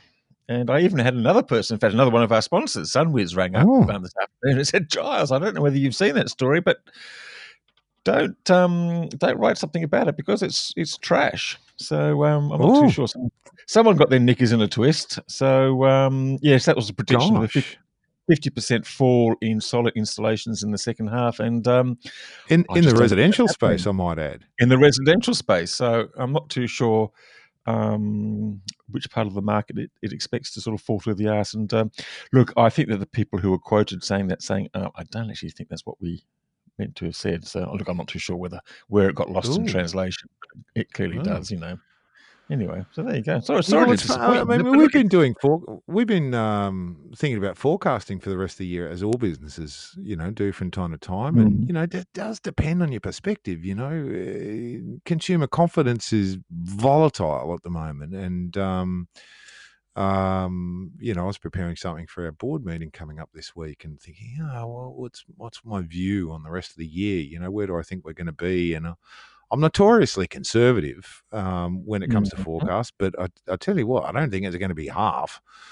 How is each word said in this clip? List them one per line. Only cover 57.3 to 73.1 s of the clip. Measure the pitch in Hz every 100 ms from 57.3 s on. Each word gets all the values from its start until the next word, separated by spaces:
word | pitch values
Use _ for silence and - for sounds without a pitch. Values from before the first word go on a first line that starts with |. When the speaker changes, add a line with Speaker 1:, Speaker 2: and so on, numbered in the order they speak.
| 69 69
Speaker 2:
at | 87
the | 87
moment. | 85 80 71 73
And, | 95 92 90 90 92
um, | 95 92 92 90 87 _ - - - - - _ _ -
um, | 98 98 95 95 92 90 87 87 92 -
you | -
know, | 92
I | 90
was | 101
preparing | 104 98 87 85
something | 95 82 82
for | - 85
our |
board | 78 110 92
meeting | 107 82 80
coming | - 78 76
up | 80
this | 80 76 -
week | 80 73 78
and | 76
thinking, | - 85 110 131
"Oh, | 160 123 117
well, | 120 127
what's, | 131 123 - - -
what's | 117 -
my | 117 107
view | 85 85 92 101 85
on | 80
the | 76
rest | 87 87
of | -
the | 82
year? | 80 101 95
You | 71 80
know, | 90
where | 101 101
do | 87
I |
think | 82 95
we're | 82
gonna | 80 85
be?" | 78 87 92 87
And, | 80 82
uh, | 85 _ - - _ -
I'm | 120
notoriously | 156 - 202 233 147 - 92
conservative, | - - 110 120 120 73 65 98 - _
um, | 107 95 92 87 92
when | 95 104
it | 92
comes | 110 101
to | 95
Speaker 1:
Mm-hmm. |
Speaker 2:
forecast, | 92 82 - 92 117 -
but | 95